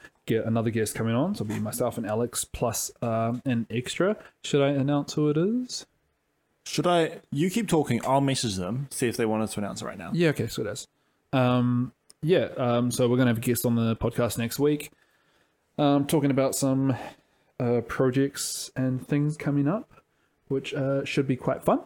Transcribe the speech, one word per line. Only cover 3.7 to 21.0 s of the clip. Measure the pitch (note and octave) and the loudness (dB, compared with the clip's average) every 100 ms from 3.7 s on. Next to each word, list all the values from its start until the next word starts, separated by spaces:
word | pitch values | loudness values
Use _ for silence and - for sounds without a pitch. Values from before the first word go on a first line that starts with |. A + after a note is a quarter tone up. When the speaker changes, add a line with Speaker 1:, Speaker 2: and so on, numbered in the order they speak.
Speaker 1:
extra. | A#2 - - F#3 G#3+ - _ | -6 -4 -2 0 -2 -8 _
Should | - C#3+ | -2 2
I | C#3 | 2
announce | C#3+ C#3 C#3+ C#3+ | 2 0 0 -2
who | - D3+ | 0 0
it | D3 | 2
is? | F#3+ B3 B3+ - - _ _ _ _ _ _ _ | 0 0 -4 -10 -14 _ _ _ _ _ _ _
Speaker 2:
Should | - - E3+ | -6 -2 2
I? | F3 D#3+ - - | 2 2 -2 -6
You | C#3+ F3+ | -2 0
keep | A#3 G3+ | 0 2
talking. | D#3+ - A#2 - | 2 2 0 2
I'll | C#3 | 2
message | C#3 C3 A#2 F#2+ | 2 0 -2 -2
them, | F2+ B2 C#3 | -4 -4 -6
see | - A#2+ | -2 -2
if | A#2 | 0
they | A2 | 0
want | A2 | 0
us | G#2+ | -2
to | G#2+ | -4
announce | G2+ F#2 | -6 -6
it | - | -8
right | - | -10
now. | E2+ | -4
Speaker 1:
Yeah, | E3 E3 | 2 2
okay, | C3+ A2+ | 2 -2
so | - | -4
it | A#2 | -6
is. | - - _ _ _ _ | -6 -12 _ _ _ _
Um, | C3+ B2 B2 B2 B2 B2+ - _ _ | 2 4 4 2 2 -2 -8 _ _
yeah, | D3+ F3 A2+ - | 2 2 2 0
um, | B2 A#2+ B2 | 0 2 2
so | B2 B2 | 2 2
we're | B2+ | 4
gonna | B2 | 4
have | A2+ | 2
a | |
guest | B2+ A#2 | 0 0
on | B2 A#2 | 2 2
the | A2+ A2+ | 2 0
podcast | A#2 - A#2 A#2+ | -2 0 0 -2
next | A#2 - | -4 0
week, | D3 D3 - _ _ _ _ _ _ _ _ - | 2 0 -4 _ _ _ _ _ _ _ _ 0
um, | C#3+ C#3+ C#3 | 2 4 2
talking | D#3+ C#3 | 2 2
about | C3+ C3+ | 2 2
some, | - C3+ C3+ C3+ A#2+ - - _ _ _ - | 2 0 2 2 0 -6 -18 _ _ _ -4
uh, | B2 A#2+ A#2 | 0 0 0
projects | - C3 C3 C#3 - - - - - | 0 2 4 0 -2 -8 -8 -8 -4
and | C3 B2+ | -2 -2
things | - D3 D3 D3+ | -2 0 0 -2
coming | D3 C#3+ C#3+ | 0 0 2
up, | G#3+ - - _ _ _ _ - | -2 -6 -20 _ _ _ _ -6
which, | C3+ C3+ | -4 -4
uh, | C3+ C3+ C#3 | -2 0 0